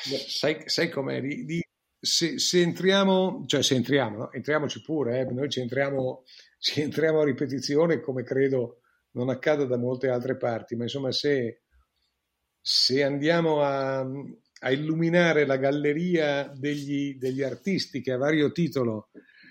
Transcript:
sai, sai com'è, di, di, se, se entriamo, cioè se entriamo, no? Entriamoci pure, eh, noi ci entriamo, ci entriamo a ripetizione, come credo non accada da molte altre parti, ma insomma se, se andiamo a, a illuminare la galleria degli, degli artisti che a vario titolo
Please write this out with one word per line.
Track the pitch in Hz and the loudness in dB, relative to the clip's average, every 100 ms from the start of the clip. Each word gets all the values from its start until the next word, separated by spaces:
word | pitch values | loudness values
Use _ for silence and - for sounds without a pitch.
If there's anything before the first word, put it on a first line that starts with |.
| 131 135 - | -6 -6 -6
sai, | - 151 160 - | -2 -2 -2 -4
sai | - 170 | -2 0
com'è, | 135 135 131 | -2 -4 -4
di, | 135 147 | -4 -6
di, | 151 165 - _ _ _ | -6 -6 -8 _ _ _
se, | - - 165 123 | -2 0 0 -2
se | - 180 | 0 2
entriamo, | 175 170 185 196 190 185 185 226 143 | 2 2 2 4 4 4 2 -2 -2
cioè | 143 | 0
se | 120 | 4
entriamo, | 131 117 143 117 104 | 2 4 2 2 -4
no? | 127 | -8
Entriamoci | 131 139 151 143 113 | -8 -2 0 -2 -6
pure, | - 156 120 127 | -4 -2 0 0
eh, | 131 | -2
noi | 123 147 | -2 -4
ci | 127 | -4
entriamo, | 120 131 139 135 127 - _ - - _ | -4 -2 0 0 -4 -6 _ -20 -20 _
ci | - 143 | -4 -2
entriamo | 147 147 160 156 | -2 0 2 4
a | |
ripetizione, | 151 131 135 131 135 143 165 135 | 2 0 -2 -4 0 2 4 2
come | 139 127 | -2 -6
credo | 120 135 135 135 117 - _ _ _ | -2 2 2 2 -2 -8 _ _ _
non | 120 127 | -4 -2
accada | 127 156 151 | 0 0 2
da | 131 123 | 2 0
molte | 123 127 135 | 0 -2 0
altre | 123 127 127 | -2 -2 -2
parti, | 123 113 - 117 | -2 -4 -6 -6
ma | |
insomma | 117 139 131 | -6 -4 -4
se, | 120 147 139 117 - _ _ _ _ _ _ _ _ _ _ | -2 0 0 -2 -6 _ _ _ _ _ _ _ _ _ _
se | - - - 135 | -2 0 2 2
andiamo | 139 143 151 170 165 147 | 2 2 2 2 4 2
a, | 143 139 135 135 | 2 0 -2 -2
a | 131 139 123 - _ - 131 | -4 -6 -12 -16 _ -8 -2
illuminare | 139 151 160 165 175 170 151 135 | 0 0 0 4 4 4 4 4
la | 135 | 2
galleria | 139 147 147 147 180 170 147 143 135 | 2 2 0 0 2 2 2 0 -4
degli, | 139 143 147 139 143 143 131 | -6 -4 -4 -4 -4 -4 -4
degli | 131 131 | -4 -2
artisti | 131 120 196 185 - 135 | -4 -4 -2 -2 -2 -4
che | 123 | -2
a | - | 0
vario | 143 156 143 | 2 4 2
titolo | 156 156 131 117 107 - - - - - | 2 0 0 -2 -2 -8 -20 -20 -20 -20